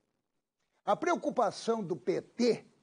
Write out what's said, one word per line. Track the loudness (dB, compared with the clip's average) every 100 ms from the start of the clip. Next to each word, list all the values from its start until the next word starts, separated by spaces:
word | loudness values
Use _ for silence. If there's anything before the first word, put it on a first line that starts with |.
| _ _ _ _ _ _ _ _
A | -2 0
preocupação | 2 0 0 0 0 0 -2 -2
do | -2
P | -4 -2 -2
T | -4 0 2 2 -4 _